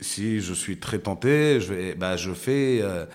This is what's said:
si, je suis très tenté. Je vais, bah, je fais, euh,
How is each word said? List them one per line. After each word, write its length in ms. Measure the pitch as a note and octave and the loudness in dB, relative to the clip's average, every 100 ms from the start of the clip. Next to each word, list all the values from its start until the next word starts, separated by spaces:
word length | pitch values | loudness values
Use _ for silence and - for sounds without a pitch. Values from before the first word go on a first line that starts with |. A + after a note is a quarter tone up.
si, 380 | - - G#2+ A2 | -8 -4 -2 0
je 100 | F2+ | -2
suis 260 | F2 - F#2 | -4 -4 -6
très 180 | - G#2 | -4 -4
tenté. 640 | F#2 F#2 B2+ D3 D3+ C#3+ | -2 0 4 4 6 4
Je 100 | F2+ | 2
vais, 220 | F#2+ F#2 | -2 -4
bah, 240 | E2 F#2 F2+ | -2 -2 -2
je 140 | F#2 | -2
fais, 460 | F2 - C#3 C3+ B2 | -4 0 2 2 2
euh, 240 | G2+ F2+ D#2+ | 2 -2 -6